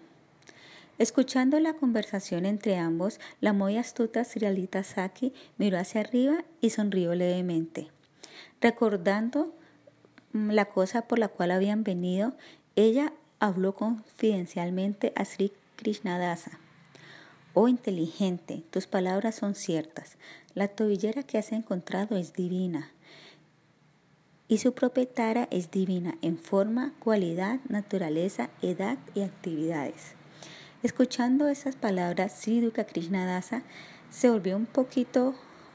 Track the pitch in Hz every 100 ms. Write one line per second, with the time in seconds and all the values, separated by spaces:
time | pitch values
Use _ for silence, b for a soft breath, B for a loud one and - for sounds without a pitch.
0 | - - _ _ B B B B B -
1 | 233 - 262 262 262 302 320 311 254 226
2 | 208 196 - 175 190 208 214 180 165 165
3 | 196 - B B 208 202 196 220 240 -
4 | 226 226 247 - 208 190 185 190 196 -
5 | 190 - 254 B B - 202 175 190 220
6 | 208 247 269 330 - - 226 220 208 190
7 | 170 180 180 180 180 165 165 - 156 _
8 | _ B B B B - 208 220 226 202
9 | 180 208 226 285 330 - B B - _
10 | - - _ 214 208 214 202 190 185 233
11 | - 233 208 - 175 185 196 214 208 180
12 | 180 185 226 - B B _ - 220 247
13 | 294 - _ - 214 180 190 196 214 226
14 | - - 220 190 175 180 175 185 196 202
15 | 226 - 196 - 202 - _ - 208 208
16 | 180 175 180 170 - - - - - B
17 | B B B B - 185 240 247 214 180
18 | 165 - 190 175 - 180 - 190 - 196
19 | 185 190 226 - 202 196 - 160 160 -
20 | - - B B B 185 196 202 214 196
21 | 214 269 269 214 - 226 - 180 - 185
22 | 208 196 160 - 180 185 185 151 - _
23 | B B B B _ _ _ _ _ _
24 | _ _ _ _ - 214 254 247 247 262
25 | 254 - 226 233 - 180 165 190 190 180
26 | 175 - 165 165 - 196 214 240 277 -
27 | 233 208 175 170 196 262 - 208 202 190
28 | 160 156 190 - 240 - 180 170 196 262
29 | - 208 196 - 185 156 160 156 131 -
30 | - - - B B B B B 240 -
31 | 247 - 247 269 294 277 269 262 220 185
32 | 175 170 196 - 214 233 233 226 208 165
33 | 170 196 185 180 - 240 - B B B
34 | B - 247 226 185 196 233 269 262 254
35 | 247 254 254 262 B B B